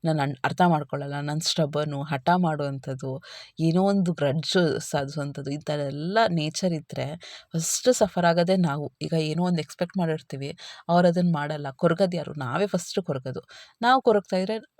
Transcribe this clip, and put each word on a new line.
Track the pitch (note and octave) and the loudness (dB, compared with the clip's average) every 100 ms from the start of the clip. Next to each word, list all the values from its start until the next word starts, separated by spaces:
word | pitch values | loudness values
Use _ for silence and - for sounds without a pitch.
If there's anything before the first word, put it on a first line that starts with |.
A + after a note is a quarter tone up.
ನಾನ್ | E3 D#3 | 0 0
ಅನ್-, | C#3 C#3 | 0 -2
ಅರ್ಥ | - E3 | -4 4
ಮಾಡ್ಕೊಳಲ್ಲ, | F3+ D#3 C#3+ C#3+ C#3+ C#3+ | 4 4 0 -6 -6 -6
ನಾನ್ | D3 D3+ | -4 -2
ಸ್ಟಬರ್ನು, | - - D3+ D3+ D3+ C#3+ | -2 0 0 0 -2 -4
ಹಠ | D3 C#3 F3 F3+ | -4 -2 2 4
ಮಾಡುವಂಥದ್ದು, | E3+ D3 C#3+ C#3 C3+ C3+ C3+ C3 - - - - | 2 0 -4 -6 -8 -8 -6 -8 -12 -20 -20 -2
ಏನೋ | D#3+ E3+ | 2 4
ಒಂದು | G3 G3+ F3+ | 4 4 2
ಗ್ರಡ್ಜ್ | E3+ C#3+ D#3 - F#3+ E3 - | 0 0 0 0 2 2 0
ಸಾಧಿಸುವಂಥದ್ದು, | - D3+ C#3 D3+ C#3+ C#3+ C#3 | -2 -4 -4 -6 -6 -8 -8
ಈ | D3 | -8
ಥರ | D#3+ D3 | -6 -4
ಎಲ್ಲ | C#3+ C#3+ D#3+ G#3 A3 | -4 -6 -2 2 2
ನೇಚರ್ | E3+ D3+ D#3+ F#3 | 2 -2 -2 -2
ಇದ್ರೆ | E3 - - C3 E3+ - - - | -2 -6 -8 -8 -8 -14 -20 -8
ಫಸ್ಟ್ | E3 D#3+ - B3+ | -6 -2 0 2
ಸಫರ್ | B3 G3+ - | 4 2 2
ಆಗೋದೇ | F3 E3+ F3 F#3+ | 2 4 2 4
ನಾವು. | E3+ C#3+ C#3+ _ | 2 0 -6 _
ಈಗ | D#3 | -2
ಏನೋ | D#3+ D#3 D#3 | 0 0 0
ಒಂದ್ | F3+ E3+ | 0 0
ಎಕ್ಸ್‌ಪೆಕ್ಟ್ | D3+ - F3 F#3+ | -4 -6 -4 -2
ಮಾಡಿರ್ತೀವಿ, | E3 D#3 - C3+ C#3 E3 - - - | -2 -2 -6 -10 -10 -12 -18 -16 2
ಅವ್ರ್ | E3+ F3+ | 4 6
ಅದನ್ | E3+ F3+ | 4 2
ಮಾಡಲ್ಲ, | D#3 D3 D3+ C#3+ | 2 -2 -4 -8
ಕೊರಗದ್ | C3 E3+ E3 F#3+ | 0 0 2 0
ಯಾರು? | F3 - | 0 -6
ನಾವೇ | D3+ C3 C#3+ G3+ | -8 -4 -2 0
ಫಸ್ಟ್ | F#3 - - | -2 -4 -6
ಕೊರಗೋದು. | F3+ C3+ C3 - - - - _ | -4 -6 -6 -10 -12 -20 -20 _
ನಾವ್ | A#3 C4 | 2 4
ಕೊರಗ್ತಾ | B3+ G#3 - F#3 | 6 2 2 -4
ಇದ್ರೆ | F#3+ A3 - | -2 -4 -8